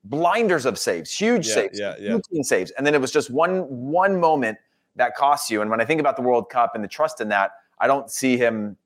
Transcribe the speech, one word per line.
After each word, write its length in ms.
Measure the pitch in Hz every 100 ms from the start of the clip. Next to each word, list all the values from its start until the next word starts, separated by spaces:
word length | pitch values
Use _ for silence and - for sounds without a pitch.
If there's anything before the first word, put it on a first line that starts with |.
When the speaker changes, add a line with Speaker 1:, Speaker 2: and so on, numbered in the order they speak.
Speaker 1:
Blinders 600 | 101 143 170 214 220 165
of 140 | 127 95
saves, 340 | 117 87 -
huge 340 | - 220 233 113
Speaker 2:
Yeah, 60 |
Speaker 1:
saves, 240 | 110 98 104
Speaker 2:
yeah, 160 | 101 67
yeah. 120 | 101
Speaker 1:
routine 300 | 196 - 165
saves. 280 | 135 107 87
And 160 | - 143
then 80 |
it 80 | 147
was 80 | 127
just 160 | 147 127
one, 360 | 131 170 185 147 123 131
one 280 | 170 196 185
moment 380 | 165 151 113 107 _ _ _
that 200 | - 120
cost 360 | - 139 147 -
you. 100 | 107
And 100 | 104
when 80 | 113
I 20 |
think 160 | 113 160
about 160 | 143 127
the 60 |
World 260 | 123 120 101
Cup 260 | 123 117
and 80 | 113
the 60 | 101
trust 320 | - 151 -
in 80 | 107
that, 220 | 101 98 - _ -
I 80 | 127
don't 240 | 139 135
see 280 | - 131 123
him 400 | 120 110 104 95